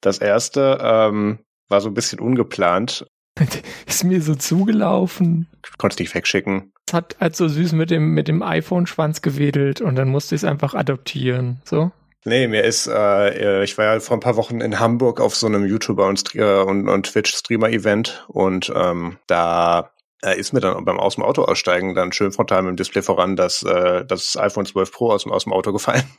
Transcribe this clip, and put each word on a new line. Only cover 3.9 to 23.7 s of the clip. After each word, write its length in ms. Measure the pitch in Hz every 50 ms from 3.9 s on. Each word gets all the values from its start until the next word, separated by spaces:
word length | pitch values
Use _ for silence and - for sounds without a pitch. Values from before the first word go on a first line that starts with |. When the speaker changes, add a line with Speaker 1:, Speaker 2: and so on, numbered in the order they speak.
| - - -
Speaker 2:
mir 160 | 180 185 180
so 140 | 156 156 156
zugelaufen. 1120 | 139 - - 160 175 196 214 220 214 208 175 - - 190 180 - - 185 165 165 165 170 - _ _ - - - _
Speaker 1:
Konntest 220 | - 101 - -
nicht 140 | 87 - -
wegschicken. 580 | 87 - - - 98 90 101 95 95 95 _ _ _ _ -
Speaker 2:
Es 60 | -
hat 220 | 170 170 _ - _
halt 140 | 190 165 160
so 140 | - 180 160
süß 240 | 147 151 175 175
mit 180 | 160 160 160 165
dem, 200 | 170 160 151 160 160
mit 140 | 156 147 151
dem 140 | 156 165
iPhone-Schwanz 800 | - 175 160 160 160 - 180 175 175 - - - 160 151 156 -
gewedelt 580 | - 165 139 139 143 143 139 143 139 139 135 -
und 160 | 240 180 127
dann 120 | 127 135 131
musste 260 | 135 143 - - -
ich's 100 | 151 -
einfach 300 | - 147 143 - 139 -
adoptieren, 840 | 233 147 131 139 127 _ - - 143 127 127 123 127 127 123 123 127 _
so. 260 | - - 147 160 180 - _ _ _ _ _ _
Speaker 1:
Nee, 240 | 113 117 131 131 117
mir 160 | 107 107 101
ist, 240 | 113 113 - - -
äh, 760 | 110 104 104 101 101 98 101 101 - - - 104 98 95
ich 160 | 101 98 - -
war 60 | 107
ja 160 | 107 110 110
vor 160 | - - 120
ein 40 | 107
paar 160 | - 123 117
Wochen 240 | 110 113 - 120 113
in 200 | 117 113 107 104
Hamburg 400 | 117 113 117 117 131 120 113 -
auf 160 | - 110 -
so 100 | - -
einem 180 | 110 107 101 101
YouTuber 420 | 98 101 110 - - 104 98 98
und 120 | 95 98 95
Stri-, 220 | - - - -
äh, 240 | 110 104 98 98 95
und, 240 | 95 98 98 98 101
und 180 | 98 98 95
Twitch-Streamer-Event 1160 | - - 107 104 - - - - - 117 107 110 110 117 110 92 107 101 107 113 - - - - -
und, 440 | - - 95 95 92 92 87 - -
ähm, 440 | - 90 90 87 87 85 85 85 - _ -
da, 640 | 90 87 85 85 85 87 85 85 85 85 82 - _ _ _ _ _ _
äh, 160 | - 98 92 95
ist 140 | 98 -
mir 80 | - 127
dann 240 | 104 92 - - -
beim 140 | 95 92 98
aus 180 | 95 98 -
dem 80 | - 104
Auto 180 | 101 - 98
aussteigen 520 | 95 95 95 - - - 90 90 95 95 90
dann 180 | 92 92 90
schön 200 | 90 - 104 98
frontal 300 | 95 - 117 - 101 92
mit 80 | 92 92
dem 60 | 90
Display 260 | 85 95 - - 98
voran, 340 | 95 - 95 87 90 95 98
dass, 260 | 92 90 90 - -
äh, 420 | - -